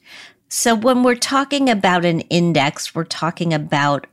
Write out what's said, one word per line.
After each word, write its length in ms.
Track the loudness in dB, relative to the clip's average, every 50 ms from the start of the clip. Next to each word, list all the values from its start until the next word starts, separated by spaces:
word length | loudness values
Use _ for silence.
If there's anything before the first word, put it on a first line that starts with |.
| _ -20 -20 -20 -20 -20 -20 _ _ -10
So 260 | -6 -2 0 0 0
when 280 | 2 2 2 2 4 4
we're 120 | 2 2
talking 540 | 0 -2 -2 -2 -2 -2 0 0 0 2 2
about 380 | 2 2 2 2 2 2 2
an 160 | 2 0 0 -2
index, 720 | 0 0 2 2 2 2 2 2 0 -2 -4 -8 -10 -6
we're 100 | -6 -6
talking 480 | -6 -6 -6 -4 -4 -4 -4 -2 -2 -2
about 540 | -2 -2 -2 -2 0 0 2 0 -2 -4 -8